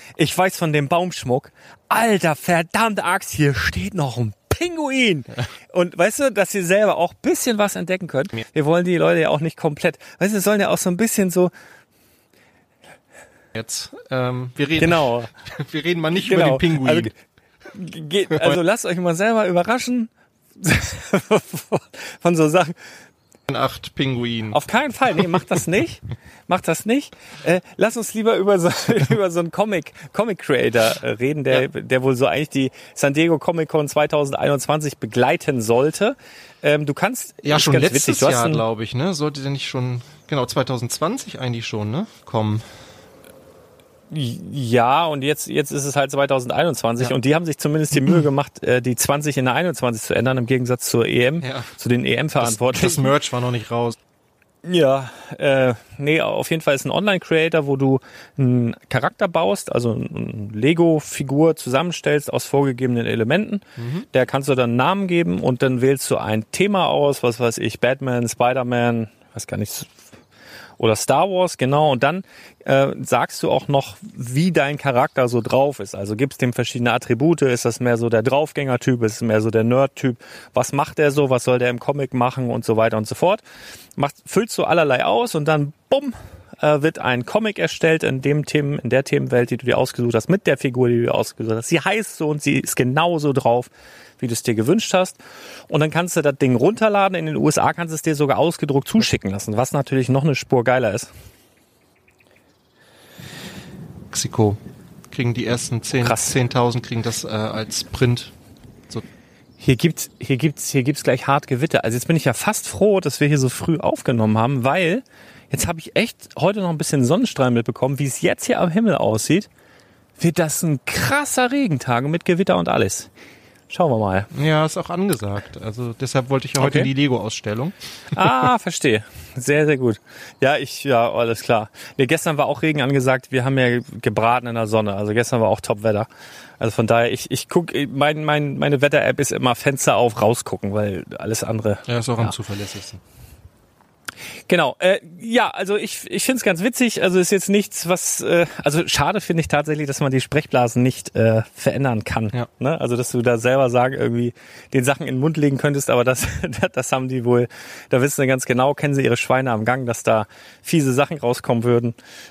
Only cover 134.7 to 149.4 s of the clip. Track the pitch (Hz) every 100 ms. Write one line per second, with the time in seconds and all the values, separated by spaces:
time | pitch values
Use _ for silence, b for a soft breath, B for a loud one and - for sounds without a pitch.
134.7 | 110 104 98 104 110 113 120 104 107 -
135.7 | 104 110 104 113 B B B B B 110
136.7 | - 113 117 117 120 - 131 - 180 165
137.7 | 127 143 139 147 156 151 151 147 135 143
138.7 | 135 143 147 - - 139 - 127 120 143
139.7 | 139 - 110 120 120 107 120 - 95 101
140.7 | 104 104 90 - - 101 110 - 110 107
141.7 | 101 - 120 117 113 113 - 104 101 101
142.7 | 101 - 92 _ b b b b _ _
143.7 | _ _ _ - B B B - 175 135
144.7 | - 185 196 170 175 226 233 196 - 196
145.7 | 208 214 - - 196 - 254 208 170 220
146.7 | - 240 - 190 185 175 196 - 202 -
147.7 | - 165 185 - - - 170 160 B 147
148.7 | 156 - - 147 120 - 165